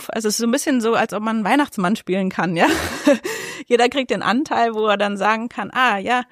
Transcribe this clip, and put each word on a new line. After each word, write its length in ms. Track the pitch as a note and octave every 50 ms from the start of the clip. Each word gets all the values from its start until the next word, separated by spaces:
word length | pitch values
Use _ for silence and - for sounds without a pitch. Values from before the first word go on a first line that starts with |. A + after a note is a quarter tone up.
| - -
also 200 | - A#3 A3 G#3+
es 80 | G#3
ist 20 | -
so 80 | A#3
ein 40 | A#3
bisschen 300 | A#3 C#4+ - D#4+ C4+ B3
so, 140 | G#3+ A#3 A3+
als 180 | G3 G#3+ - -
ob 100 | G#3 G#3+
man 220 | A3+ A3 A3 G#3
Weihnachtsmann 500 | F#3 B3+ C#4+ C4+ - - A3 F3+ F3 A3+
spielen 360 | - - - F3+ G3 F#3+ F#3
kann, 260 | - - F3 F#3 E3
ja. 100 | E3+ G3
<laughs> 1000 | - E4+ - - - - - - D4 C#4 A3+ - G4+ A4+ - - - - - C#4+
Jeder 240 | - A#3+ A#3 A#3+ B3+
kriegt 200 | - C#4+ B3+ -
den 120 | A3 F#3+ -
Anteil, 520 | F3+ G3+ C4 D#4 - C4 A3+ A#3 A#3 A3
wo 120 | G#3+ G#3+
er 100 | G#3+ G3+
dann 220 | G3+ G#3 G3+ G3+ G3
sagen 320 | G3 G#3 A3 A3 A3+ A#3+
kann, 200 | - - G3 - -
ah, 260 | B3+ C4 A#3+ G#3 G3
ja, 240 | F#3+ A3 A#3+ B3 B3 -